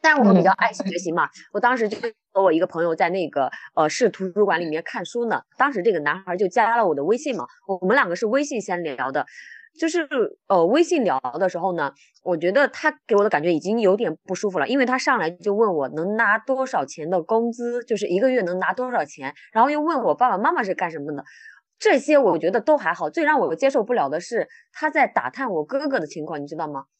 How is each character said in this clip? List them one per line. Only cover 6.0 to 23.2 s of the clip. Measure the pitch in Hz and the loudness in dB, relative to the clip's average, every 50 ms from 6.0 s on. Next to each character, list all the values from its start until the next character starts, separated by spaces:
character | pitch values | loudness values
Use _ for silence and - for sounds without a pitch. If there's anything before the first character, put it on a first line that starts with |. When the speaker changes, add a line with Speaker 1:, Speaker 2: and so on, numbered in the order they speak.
Speaker 1:
男 | 147 147 151 185 | 0 -2 -2 -2
孩 | 190 185 175 | -6 -8 -4
就 | 180 208 | -2 -2
加 | 180 - 240 220 208 - | 0 2 0 0 2 2
了 | 247 220 | 2 2
我 | 180 151 | 2 2
的 | 139 139 | 0 0
微 | 165 220 | 0 0
信 | 240 302 302 247 | 0 -2 -6 -6
嘛， | 180 123 - - _ _ | -6 -8 -10 -14 _ _
我 | - 196 180 180 | -8 -8 -4 0
们 | 185 233 | 2 2
两 | 285 254 | 2 2
个 | 185 170 | 0 -2
是 | 175 233 | -2 -2
微 | 208 226 277 294 | 0 0 0 -2
信 | 285 285 220 | -2 -4 -6
先 | 190 - 180 175 170 | -4 -4 -4 -4 -4
聊 | 156 135 127 131 131 | -6 -6 -6 -6 -4
的。 | 135 147 135 - - - - - - - - _ _ | -2 -4 -4 -4 -10 -20 -20 -20 -20 -20 -20 _ _
就 | _ 320 330 | _ -4 -2
是， | 330 349 320 277 302 262 208 143 - _ _ | 0 -2 -4 -2 -2 -2 -2 -2 -4 _ _
呃， | _ 196 180 165 | _ 4 4 4
微 | 175 233 320 | 4 4 2
信 | 349 330 359 311 240 | 2 2 2 0 2
聊 | 180 135 131 - 123 123 | 0 0 -2 -4 -6 -4
的 | 156 196 185 | -2 -2 -2
时 | 180 170 | -2 -2
候 | 170 190 180 | -4 -4 -2
呢， | 165 147 139 139 _ _ _ _ _ _ | -2 -4 -4 -6 _ _ _ _ _ _
我 | 175 180 | -4 -4
觉 | 156 160 180 | 0 0 0
得 | 196 269 285 254 | 2 2 2 2
他 | - - - 311 294 _ _ | -2 -2 -2 -2 -2 _ _
给 | - 220 | 2 2
我 | 202 | 4
的 | 202 214 | 4 4
感 | 185 147 147 | 0 0 2
觉 | 180 170 | 0 0
已 | 151 | 0
经 | - 185 214 233 | 0 -2 -2 2
有 | 220 185 190 | 2 2 2
点 | 208 233 - - - _ | 2 0 -4 -6 -8 _
不 | - 185 | -10 -8
舒 | - - 208 | -4 -4 -4
服 | 180 | -2
了， | 175 139 - | -2 -2 0
因 | 240 277 | 2 0
为 | 254 | 2
他 | 233 254 | 2 0
上 | 262 - 311 262 226 | 0 0 0 0 2
来 | 165 165 | 0 -2
就 | 175 175 - 208 202 | -4 _ -4 -2 2
问 | 208 226 208 175 | 2 2 2 2
我 | 151 135 127 | 0 -2 -2
能 | 135 156 165 190 214 | -4 -4 -4 -2 0
拿 | 220 233 202 208 | 0 2 2 2
多 | 220 - - 269 262 262 | 0 0 -2 -2 -2 -2
少 | 254 - 180 139 | -2 -2 -4 -4
钱 | 131 - - 151 160 | -4 -8 -10 -6 -2
的 | 185 180 | -2 -2
工 | 165 - 226 226 233 233 | 0 0 0 0 0 -2
资， | 226 233 240 240 240 240 233 | -4 -6 -8 -6 -6 -6 -4
就 | - 233 | -4 -4
是 | 202 208 | -4 -2
一 | - 175 | -2 0
个 | 190 240 262 | 2 2 2
月 | 254 247 196 | 2 2 0
能 | 170 180 | -2 -2
拿 | 185 185 160 | -2 -2 -2
多 | 185 - 254 - | -2 -2 -4 -4
少 | 247 208 156 | -2 -4 -4
钱， | 143 - - 135 135 - - - - | -4 -8 -12 -12 -12 -12 -14 -20 -4
然 | _ 220 | _ 2
后 | 233 277 | 2 2
又 | 294 294 | 2 -2
问 | 302 320 330 269 | -2 -2 -2 0
我 | 226 175 147 | 0 0 2
爸 | - 247 247 | 2 2 0
爸 | 214 | 2
妈 | 185 220 302 359 | 0 0 0 0
妈 | 320 240 | 0 -2
是 | 190 175 | -4 -4
干 | - 190 170 | -4 -4 -6
什 | 160 156 | -6 -8
么 | 143 151 | -10 -8
的。 | 151 143 - - - - - - - _ _ _ _ | -8 -10 -10 -14 -20 -20 -20 -20 -20 _ _ _ _
这 | _ - 440 359 262 | _ 2 4 4 4
些 | - - 302 | 4 4 4
我 | 285 269 196 165 | 6 6 4 2
觉 | 156 - 170 | 4 0 0
得 | 196 240 | 0 0
都 | 202 - 302 | 2 2 2
还 | 285 208 160 175 | 2 2 -2 -2
好， | - 170 156 | -2 -4 -4
最 | - 330 | -2 0